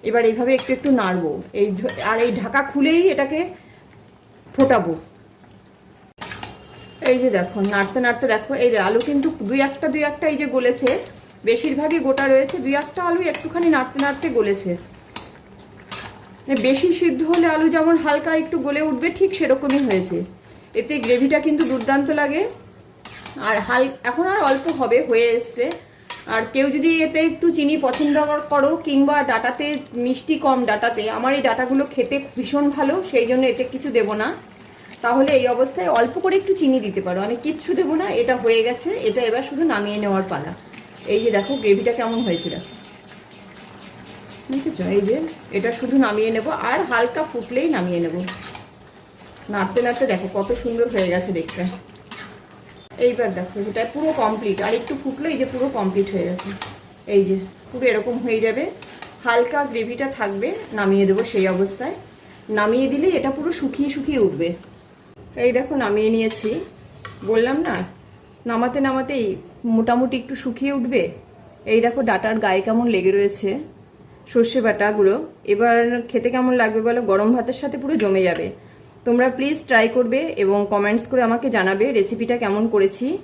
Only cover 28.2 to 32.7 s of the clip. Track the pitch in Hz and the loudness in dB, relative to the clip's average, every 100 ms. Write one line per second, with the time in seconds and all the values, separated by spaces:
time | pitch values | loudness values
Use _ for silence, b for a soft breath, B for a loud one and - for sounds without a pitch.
28.2 | 302 294 - 285 277 330 - 277 277 294 | 2 -2 0 2 2 0 0 2 4 4
29.2 | 269 233 240 - 294 285 - 240 247 254 | 2 0 -2 -4 -4 -4 -6 -4 -2 -2
30.2 | - 311 294 262 233 208 233 226 214 220 | -2 0 2 2 2 0 0 -2 -4 -2
31.2 | 254 277 262 233 247 269 277 - 240 277 | 0 2 0 0 0 0 0 -2 -2 -2
32.2 | 277 - - 285 285 | -4 -8 -2 0 0